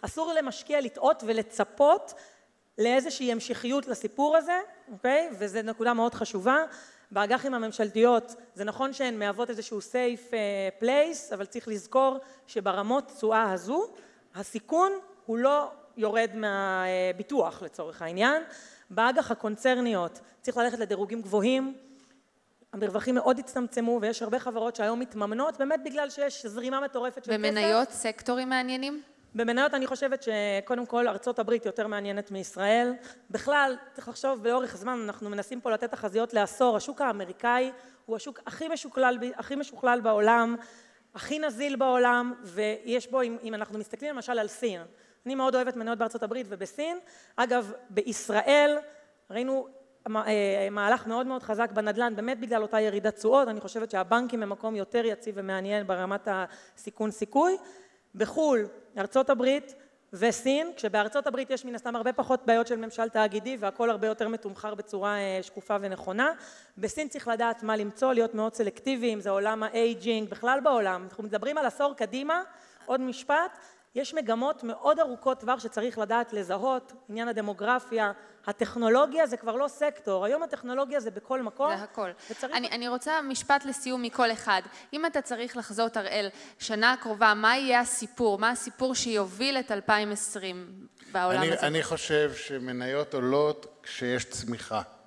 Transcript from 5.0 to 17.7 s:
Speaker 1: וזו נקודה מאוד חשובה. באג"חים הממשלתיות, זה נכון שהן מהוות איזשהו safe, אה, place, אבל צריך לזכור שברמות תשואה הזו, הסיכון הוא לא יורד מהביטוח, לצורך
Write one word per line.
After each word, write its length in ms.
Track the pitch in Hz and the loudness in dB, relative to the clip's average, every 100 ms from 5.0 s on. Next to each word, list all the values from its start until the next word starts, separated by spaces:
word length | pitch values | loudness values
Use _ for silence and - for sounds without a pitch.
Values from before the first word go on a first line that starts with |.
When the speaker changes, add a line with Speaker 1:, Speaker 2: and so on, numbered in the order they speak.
| 247 277 330 214 | 2 4 2 -4
Speaker 1:
וזו 220 | 208 202 | -4 -4
נקודה 320 | 220 226 226 | -6 0 0
מאוד 200 | 233 233 | 2 2
חשובה. 440 | - 226 202 190 277 320 - - - _ | 0 -4 0 2 4 2 -6 -20 -20 _
באג"חים 420 | 202 208 247 262 | 0 2 2 0
הממשלתיות, 800 | 254 220 214 214 208 240 233 233 - - - | -2 -4 -2 -2 6 6 6 2 -18 -20 -8
זה 80 | |
נכון 300 | 202 202 269 | -8 -4 -4
שהן 260 | 262 262 220 | -2 -4 0
מהוות 300 | 202 202 240 | -2 -2 -4
איזשהו 300 | 226 214 214 | -4 -6 -8
safe, 540 | - 247 247 240 - | -4 -2 0 -2 -6
אה, 360 | 226 208 196 190 190 | -4 -2 -2 -4 -2
place, 520 | 226 277 311 302 - | 2 4 2 0 -8
אבל 120 | 202 196 | -8 -8
צריך 220 | 240 226 | -8 -6
לזכור 500 | 208 - 262 269 269 269 - _ | -8 0 4 4 2 -10 -20 _
שברמות 640 | 226 196 190 202 262 277 - | -4 -2 0 0 0 -2 -4
תשואה 360 | 220 220 220 | 2 4 2
הזו, 360 | 185 175 294 440 - - _ _ 175 | 0 -2 -2 -2 -8 -20 _ _ -12
הסיכון 560 | 202 220 - 320 381 392 - - - | -10 -10 0 4 4 2 -10 -20 -6
הוא 120 | 226 | 2
לא 340 | 262 294 285 - - - | 4 4 0 -8 -20 -2
יורד 320 | 214 220 226 214 | 0 2 0 -2
מהביטוח, 1300 | 214 196 196 185 185 185 185 180 - 277 170 - | -4 -2 0 0 0 0 0 -2 -4 0 0 0
לצורך 400 | 165 | -14